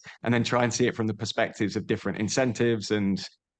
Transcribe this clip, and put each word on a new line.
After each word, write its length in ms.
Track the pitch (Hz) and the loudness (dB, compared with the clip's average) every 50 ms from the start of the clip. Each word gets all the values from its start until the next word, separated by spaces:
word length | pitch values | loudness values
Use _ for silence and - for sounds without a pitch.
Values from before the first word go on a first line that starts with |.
| - - - - - | -10 -12 -14 -6 -2
and 100 | 117 120 | 2 2
then 120 | 117 113 | 2 2
try 180 | - 127 123 120 | 2 2 2 2
and 100 | 120 107 | 2 2
see 140 | - 123 123 | 2 2 0
it 80 | - | 2
from 120 | - 113 110 | 0 -2 -2
the 60 | 107 | -2
perspectives 640 | - 113 104 - - 113 - - - 110 98 - | -4 -6 -4 0 0 0 0 0 -2 -2 -2 -2
of 120 | 110 - - | -2 -2 -2
different 300 | 117 101 - 101 92 95 | -2 -2 -2 -4 -4 -2
incentives 720 | 107 95 - 135 131 127 113 - 120 117 117 107 98 - | -2 -2 0 0 0 0 2 2 2 2 2 0 0 0
and, 360 | 107 107 101 98 98 92 - - _ _ _ _ _ | 0 2 2 2 0 0 -4 -8 _ _ _ _ _